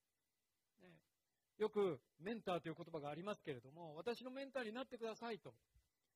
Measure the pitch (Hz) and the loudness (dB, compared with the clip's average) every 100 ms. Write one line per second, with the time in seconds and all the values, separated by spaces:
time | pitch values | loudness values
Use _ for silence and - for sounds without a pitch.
0 | _ _ _ _ _ _ _ _ 90 85 | _ _ _ _ _ _ _ _ -20 -20
1 | _ _ _ _ _ - 214 208 196 139 | _ _ _ _ _ 2 4 8 6 4
2 | - - 175 233 190 175 165 156 165 165 | -4 -8 -4 -2 2 2 2 -6 -4 -4
3 | 143 147 196 202 - 127 131 160 165 151 | -2 -2 -2 -2 -2 -4 -6 -12 -10 -4
4 | 196 233 254 262 277 262 220 233 262 226 | -2 -2 -4 -6 -2 -2 -2 -2 -4 -2
5 | 226 214 233 170 127 - _ - _ _ | -4 -2 -4 -4 -6 -14 _ -20 _ _
6 | _ | _